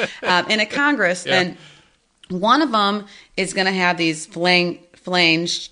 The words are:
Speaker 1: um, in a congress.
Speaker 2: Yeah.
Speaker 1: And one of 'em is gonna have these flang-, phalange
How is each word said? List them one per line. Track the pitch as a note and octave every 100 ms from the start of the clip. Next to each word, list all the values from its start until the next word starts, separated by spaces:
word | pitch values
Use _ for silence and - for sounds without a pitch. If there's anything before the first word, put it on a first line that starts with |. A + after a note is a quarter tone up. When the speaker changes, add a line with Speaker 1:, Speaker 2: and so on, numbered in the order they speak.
| G#3 -
Speaker 1:
um, | G#3+ F3+ E3+
in | G#3+
a | G#3+
congress. | C4+ D4 C4+ F3+ F3+
Speaker 2:
Yeah. | - F#3
Speaker 1:
And | F3+ - - - _ _ _ _ -
one | F#3 G#3+ C4+
of | D4+
'em | A3 G3+ G#3 G3+ - - -
is | F#3
gonna | F3 F#3+
have | F#3+ F3+ F3
these | E3 D#3 -
flang-, | E3 F3 F3+ F3 - _ _
phalange | - F3+ E3 D#3+ F3 - -